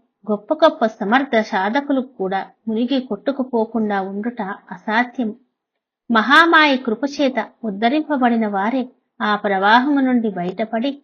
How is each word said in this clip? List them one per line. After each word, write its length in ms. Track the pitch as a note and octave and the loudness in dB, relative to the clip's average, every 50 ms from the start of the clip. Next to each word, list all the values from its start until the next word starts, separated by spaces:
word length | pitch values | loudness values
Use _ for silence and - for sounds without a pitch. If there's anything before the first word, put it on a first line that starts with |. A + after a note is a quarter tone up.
| _ _ _ _ - G#3 | _ _ _ _ -4 -4
గొప్ప 240 | G#3 G#3 - - D#4 | -4 -4 -2 -4 0
గొప్ప 320 | D#4 E4 D4+ D#4 - A#3 | 2 2 2 2 2 -4
సమర్థ 540 | A3 - - G#3 G3 A#3 C4+ C#4 C#4 A#3+ A3 | -4 -4 -4 -2 0 2 0 2 2 0 -2
సాధకులు 600 | G#3+ - A3 F#3+ F#3 G#3+ A#3 C#4+ C#4+ C#4+ C#4 C4 | 0 0 -2 -2 -2 0 -2 -2 -2 0 -2 -2
కూడా 460 | B3 - _ - F#3+ F#3 G3 F#3+ - - _ _ - A3 | -2 -6 _ -6 -6 -4 -4 -4 -6 -8 _ _ -6 -4
మునిగి 320 | G#3+ A3 B3+ A#3+ C#4 B3+ | -2 -2 0 0 -2 -2
కొట్టుకుపోకుండా 1000 | B3+ - G#3 F#3+ - C#4 C4+ C#4 B3+ C4 C4+ A3+ A3 A3 - A3+ G#3+ G#3 G3+ G3 | -2 -4 -8 -6 -4 -4 -4 -4 -4 -2 -2 -2 -2 -2 -2 -2 -2 0 -2 -2
ఉండుట 420 | F#3+ G3 G3 G3+ G#3 A#3+ A#3+ - | -4 -4 -6 -6 -6 -6 -6 -8
అసాధ్యం. 920 | G3 F#3+ G3+ - _ - G3 - - A3+ G#3+ A#3 B3 B3 - - A#3 G#3 A3 - _ _ _ _ _ _ _ _ _ _ _ _ _ - | -8 -8 -10 -12 _ -18 -18 -12 -6 -2 0 0 -2 -2 -4 -6 -6 -6 -6 -10 _ _ _ _ _ _ _ _ _ _ _ _ _ 0
మహామాయ 680 | A3+ A3 G#3+ A#3 C#4+ D#4+ E4+ E4+ E4+ D#4 D4+ D4 C4+ | 2 2 4 6 6 6 6 6 6 6 6 4 2
కృపచేత 680 | B3+ - A#3 G#3+ - C#4+ C#4 C#4+ - C#4+ B3+ C4 A3 G#3 - _ _ A#3 | 0 -2 -4 -4 -2 -4 -6 -2 0 -2 0 0 -2 -6 -6 _ _ -10
ఉద్ధరింపబడిన 800 | A3 F#3+ G3+ A3+ A#3+ C#4+ D#4 D4+ - D4+ B3+ B3+ A#3 A#3 A3+ G#3+ | -8 -4 -2 0 0 0 0 -2 -2 0 2 2 2 2 2 0
వారే 420 | G#3 G3+ F#3+ G3 A3+ C4 C4 B3 B3+ _ _ _ _ _ - | 0 0 -2 -2 0 -2 -4 -4 -6 _ _ _ _ _ -6
ఆ 140 | A3 G#3+ G#3 | -2 -2 -2
ప్రవాహము 640 | G3+ G#3+ G3+ G3 F#3+ G3 G#3 A3+ B3 B3+ D4+ C#4+ C#4 | 0 0 0 0 2 4 6 6 6 4 4 2 2
నుండి 300 | C4 B3+ B3+ A#3+ A3+ A3 | 2 2 2 2 0 0
బయటపడి 600 | F#3 F3+ F3 F3+ F#3 - A3 G#3+ A3+ A3+ A#3+ C#4+ C4+ - | -4 -4 -6 -6 -4 -6 -6 -4 -4 -4 -4 -4 -6 -8